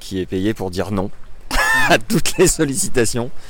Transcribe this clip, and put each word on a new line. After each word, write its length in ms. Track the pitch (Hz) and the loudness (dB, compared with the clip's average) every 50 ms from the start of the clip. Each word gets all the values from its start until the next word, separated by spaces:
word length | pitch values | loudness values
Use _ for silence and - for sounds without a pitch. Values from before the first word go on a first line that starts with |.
qui 200 | - - 98 92 | -10 -6 -6 -6
est 60 | 90 | -4
payé 280 | - 98 92 95 110 113 | -2 -2 0 0 0 -2
pour 160 | - 95 92 | -2 -4 -4
dire 200 | 87 95 87 95 | -4 -4 -4 -2
non 200 | 107 95 95 - - - - - - - - - | -2 -2 -2 -2 -4 -6 -8 -8 -10 -10 -4 0
<laughs> 400 | - - - 880 - - - - | 0 2 2 2 2 2 4 4
à 80 | - - | 2 2
toutes 400 | - - - 160 - - - 165 | 0 0 0 2 2 2 4 4
les 80 | 185 | 2
sollicitations. 840 | 160 - - 160 139 131 101 - - - 127 113 - - 117 120 127 - - - | 2 2 2 0 0 0 0 0 2 2 4 2 2 0 -2 -2 -2 -4 -4 -6